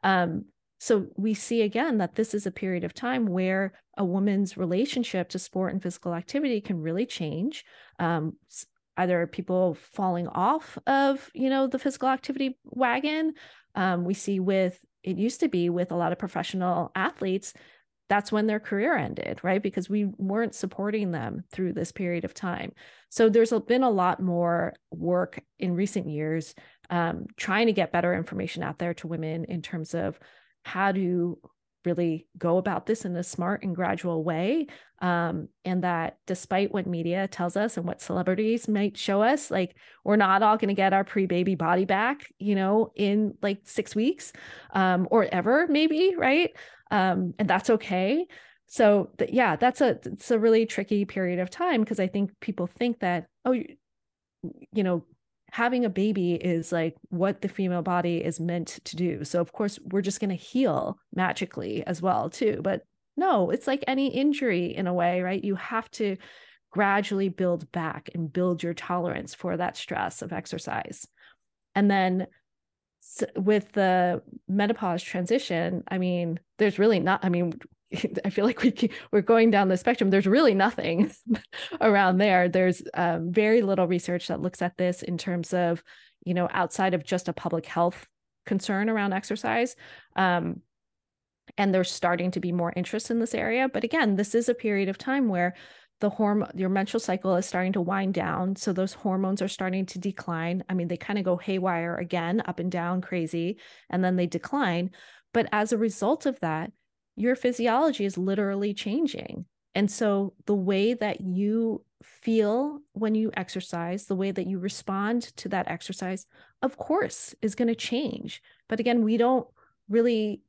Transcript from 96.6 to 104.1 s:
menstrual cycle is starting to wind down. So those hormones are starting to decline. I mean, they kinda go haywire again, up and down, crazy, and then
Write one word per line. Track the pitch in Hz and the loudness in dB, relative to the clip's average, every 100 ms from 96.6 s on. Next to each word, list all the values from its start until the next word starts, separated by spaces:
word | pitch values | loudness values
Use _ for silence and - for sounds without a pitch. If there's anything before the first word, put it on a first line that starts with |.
| 185 | 0
menstrual | 196 190 226 | 0 0 -2
cycle | - 190 190 180 | -2 -2 2 0
is | |
starting | 185 180 185 | 0 -2 0
to | 196 | 0
wind | 175 196 190 | 0 0 0
down. | 180 - 156 185 196 | -2 -2 -2 -2 -2
So | - | -2
those | 185 190 | -2 -2
hormones | - 208 185 190 202 | -4 -2 0 0 -2
are | 196 | -4
starting | - 185 185 190 | -4 -4 -2 -4
to | 185 | -4
decline. | 202 185 - 165 165 180 - | -8 -8 -6 -4 -2 -4 -2
I | |
mean, | 185 170 | -2 -2
they | 175 | -6
kinda | - 208 | -4 -2
go | 185 175 | 0 0
haywire | - 190 185 170 170 170 | 0 -2 0 0 -2 -4
again, | 175 180 170 214 - | -4 -2 0 0 -2
up | - | -4
and | 175 | -4
down, | 180 170 185 | -2 -2 -2
crazy, | 180 180 160 170 170 208 - - _ | -2 -4 -2 -2 -4 -6 -12 -20 _
and | 180 | 0
then | 185 | 2